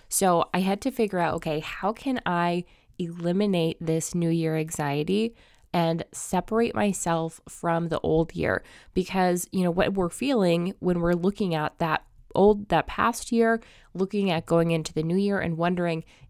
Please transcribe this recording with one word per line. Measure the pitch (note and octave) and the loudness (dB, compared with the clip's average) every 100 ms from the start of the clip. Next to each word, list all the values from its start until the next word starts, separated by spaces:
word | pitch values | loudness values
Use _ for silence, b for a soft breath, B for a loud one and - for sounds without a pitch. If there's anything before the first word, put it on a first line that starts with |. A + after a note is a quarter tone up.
| B | B
So | - F#3+ E3+ - | 0 4 4 2
I | F3+ | 0
had | F#3+ G3 | 0 0
to | C4+ | -2
figure | C4 G#3 F#3 | -2 0 0
out, | E3 D#3+ | 0 -2
okay, | E3 D3+ | -2 -4
how | - - F#3+ | -6 -6 -4
can | A3 C#4 B3+ - | -4 -4 -4 -2
I | F3 F3 F3 F3 b b - | 0 0 -2 -6 b b -10
eliminate | F3 F3 E3+ F#3 G#3 F3+ E3 - | -8 -4 -2 0 2 2 0 -2
this | D#3+ D#3+ - F3 | -2 -2 -2 -2
new | E3+ | 0
year | E3 D#3+ D#3+ | 0 0 -2
anxiety | D#3 - D3 C#3+ D#3+ G3+ A3+ b b b b | -4 -4 -2 -2 0 0 -2 b b b b
and | F3 E3 E3 - | 0 0 0 -6
separate | - - F#3 - A3 A#3 | -12 -4 -2 0 0 0
myself | A3 G#3 F3+ F3 E3 E3 - - | 0 -2 -2 -2 -2 -2 -8 -18
from | - F3 E3 E3 | -6 -2 0 0
the | D#3+ | -2
old | - D#3 E3 F3 | 2 2 0 -2
year? | D3+ F#2 B B B | -2 -2 B B B
Because, | - F#3 F#3+ F3+ F3 - | -4 -2 0 2 0 -2
you | F#3+ | 0
know, | F3+ | 0
what | E3+ - F#3+ | 2 0 0
we're | E3+ | -2
feeling | - C4 B3+ F3+ E3+ F3 - | -2 -2 2 2 2 0 -4
when | F3+ F3 | -2 0
we're | E3+ F3 | 2 2
looking | F3+ G3+ G3 | 0 0 -2
at | D#3+ D3+ - | -2 -4 -2
that | E3 D#3 - - - - | -2 -2 -4 -20 -4 4
old, | G3+ G#3 G3+ | 6 4 2
that | D#3+ - | 0 2
past | - A3+ A#3 - | 0 0 0 0
year, | A#3 A3+ A3+ B B B | 2 2 2 B B B
looking | F3 F#3+ G#3 G3 | -4 -2 0 0
at | D#3+ - | 0 2
going | E3+ E3 | 2 4
into | E3 D3+ | 0 -2
the | - | -4
new | E3 F3+ | 0 0
year | G3+ G3+ | 0 0
and | E3+ D#3+ | -2 0
wondering, | E3+ F3+ F3 D#3+ b b b | 0 0 -2 -2 b b b